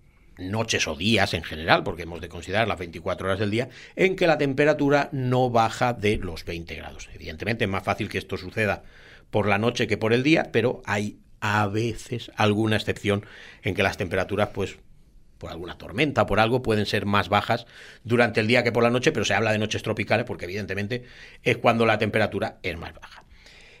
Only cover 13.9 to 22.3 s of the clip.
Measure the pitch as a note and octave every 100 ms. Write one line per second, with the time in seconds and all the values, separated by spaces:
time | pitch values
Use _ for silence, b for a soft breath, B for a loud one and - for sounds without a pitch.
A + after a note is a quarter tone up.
13.9 | - F#2 F#2+ F2 G2+ G2+ - F#2+ - -
14.9 | - - - - - E2 E2 F2 - -
15.9 | F#2+ D3+ A#2+ G2+ G2+ A2+ B2+ A2 G#2+ G2+
16.9 | G#2+ G2+ G2+ F2 G2+ - A#2+ - B B
17.9 | B A2 A#2+ A#2+ G#2+ A2 B2 A#2 A2+ A#2
18.9 | B2+ C#3+ B2 G2 G2+ A2 G#2+ G#2+ G#2 A2+
19.9 | G#2+ G2+ A2 A#2 F#2 F2 G2+ G2+ G2 G#2
20.9 | B2 B B B B B2+ B2+ B2 A#2 A2+
21.9 | G#2+ G#2+ A2 G2+